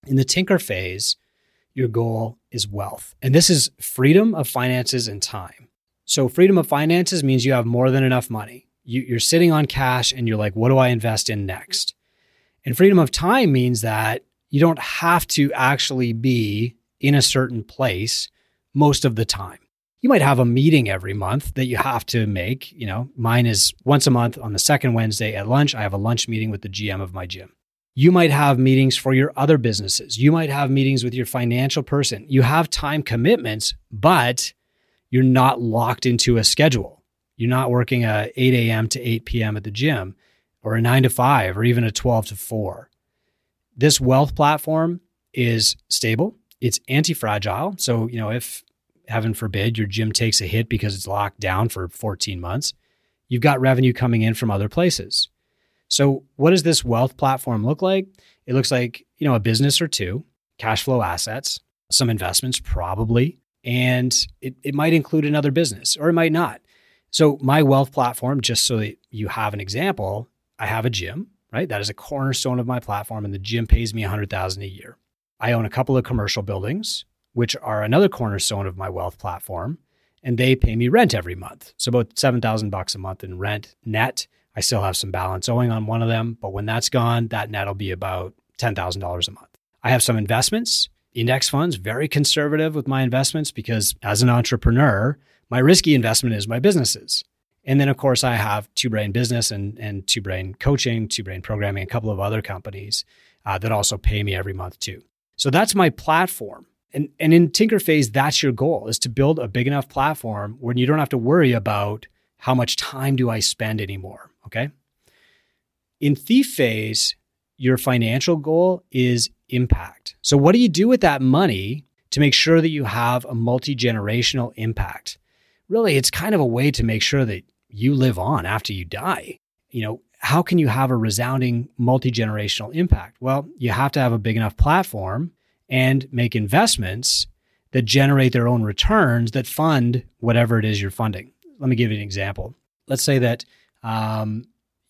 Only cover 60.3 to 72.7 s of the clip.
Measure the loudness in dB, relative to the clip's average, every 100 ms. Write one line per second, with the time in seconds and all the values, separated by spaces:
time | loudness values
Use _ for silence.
60.3 | _ _ -8 -2 -2 0 0 0 -4 -6
61.3 | -8 -8 -10 -12 _ _ 0 0 0 -2
62.3 | -2 -2 -4 -4 -4 -4 -4 0 2 2
63.3 | -2 _ _ -6 0 2 2 0 -2 -2
64.3 | -8 -14 -10 -6 -2 2 2 2 0 0
65.3 | 0 0 0 -2 -2 -6 -2 0 2 2
66.3 | 2 -2 -6 _ _ _ _ _ 2 4
67.3 | 4 4 4 6 4 2 0 -2 -2 -4
68.3 | -2 -2 -2 0 -2 -4 -8 _ -8 -6
69.3 | -4 -4 -4 -8 -4 -4 -4 -6 -6 -10
70.3 | _ _ -10 -6 -2 -2 -4 -6 -10 -12
71.3 | _ _ -6 -6 -6 -8 -10 -10 -6 -4
72.3 | -4 -2 -4 -4